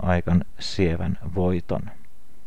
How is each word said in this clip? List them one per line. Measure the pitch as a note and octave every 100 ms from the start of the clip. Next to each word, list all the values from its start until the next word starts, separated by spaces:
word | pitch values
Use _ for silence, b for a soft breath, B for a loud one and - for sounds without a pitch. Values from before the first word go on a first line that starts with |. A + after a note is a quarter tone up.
aikan | F#2 F2 F2 F2 - -
sievän | - - F2+ E2+ F2 - E2 F#2
voiton. | F2+ F2+ - F#2 - - - - - -